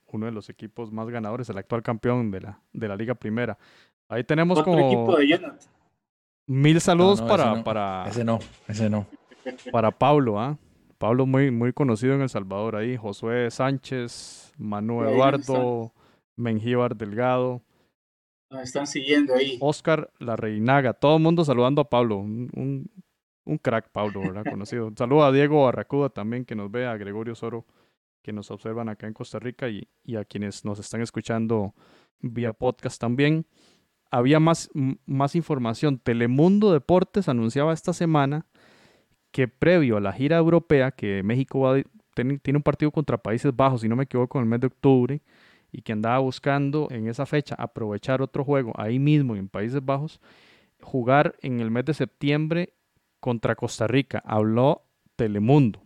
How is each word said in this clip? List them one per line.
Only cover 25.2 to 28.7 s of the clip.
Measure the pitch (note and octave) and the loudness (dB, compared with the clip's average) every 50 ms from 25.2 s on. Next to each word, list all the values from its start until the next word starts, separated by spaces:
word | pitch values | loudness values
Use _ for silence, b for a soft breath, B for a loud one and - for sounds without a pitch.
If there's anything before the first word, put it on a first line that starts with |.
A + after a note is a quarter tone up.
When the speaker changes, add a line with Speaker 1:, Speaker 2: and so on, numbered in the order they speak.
| D3+ | 6
Speaker 1:
a | C3+ | 6
Diego | C3+ C#3 C#3+ C#3+ D3+ D3+ C#3 | 6 4 4 4 4 4 4
Barracuda | B2 - G#2 G#2 - C#3+ C#3+ C#3+ C3+ | 4 2 0 -4 -4 -2 -2 -2 -2
también | - - G#2 A2 A#2+ B2 B2 | -4 -6 -8 -6 -6 -6 -8
que | - A#2 | -8 -8
nos | G#2 G2+ G2+ | -8 -8 -8
ve, | G#2 A#2+ B2+ | -6 -6 -6
a | B2 A2+ | -6 -6
Gregorio | G#2 G2+ G2+ G2+ A2 A2+ A#2 A2+ | -8 -8 -8 -8 -8 -8 -10 -10
Soro | - A2+ A#2 A2+ A#2 - _ _ _ _ _ _ _ _ _ _ _ | -10 -10 -10 -8 -10 -12 _ _ _ _ _ _ _ _ _ _ _
que | _ - | _ -12
nos | G#2+ G#2 G2+ - | -10 -10 -10 -12
observan | A2+ G2 - A2+ | -14 -12 -10 -8